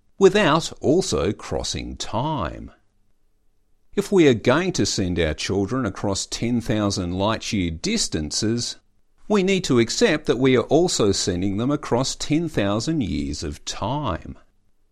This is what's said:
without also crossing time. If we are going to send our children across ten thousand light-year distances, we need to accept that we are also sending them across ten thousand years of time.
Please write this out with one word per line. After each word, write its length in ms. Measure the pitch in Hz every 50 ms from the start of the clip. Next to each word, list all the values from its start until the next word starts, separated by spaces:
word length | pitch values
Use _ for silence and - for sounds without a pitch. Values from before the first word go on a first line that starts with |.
| _ _ _ -
without 520 | 196 185 - 214 202 147 147 160 - - - -
also 520 | - 113 151 185 - - - 71 73 101
crossing 680 | 110 - - - 78 62 60 - - 67 60 60 64
time. 720 | - - - - 113 131 156 156 123 85 65 58 55 57 - - _ _ _ _ _ _ _ _ _ _ _ _ _ _ _ _ _ _ _ _ _ _ _ -
If 160 | 202 196 -
we 160 | 208 185 160
are 80 | 139 120
going 380 | 98 - 117 131 165 190 185 -
to 120 | - 104
send 340 | - - - 95 90 90 85
our 140 | 82 76 76
children 520 | - - - 95 98 98 95 120 135 123
across 400 | 98 92 - - 101 98 - -
ten 360 | - - - 117 117 123 117
thousand 560 | 113 - 117 107 104 101 98 - 90 87 90
light-year 540 | 92 98 110 110 - - - 110 98 87 -
distances, 1040 | 82 80 - 190 233 214 - - - 82 78 73 - - 110 104 117 120 117 - - - _ _ _ _ _ _ _ _ -
we 140 | - 208 202
need 220 | 185 196 196 180 -
to 160 | - 135 117
accept 460 | 117 113 - - 240 214 156 151 -
that 120 | - 127
we 180 | 117 135 131 127
are 80 | 117 -
also 480 | - 135 160 185 175 - - 120 98
sending 460 | 92 - - 104 87 87 92 101 98
them 140 | 104 120 139
across 440 | 147 147 - - 123 120 135 - -
ten 320 | - - - 147 165 170 156
thousand 520 | - 135 101 98 101 113 117 160 165 151 110
years 380 | - - 73 71 69 78 -
of 220 | 85 73 73 - -
time. 720 | - - - 95 110 139 151 147 104 85 - - - 131 - - _ _ _ _ _ _ _ _ _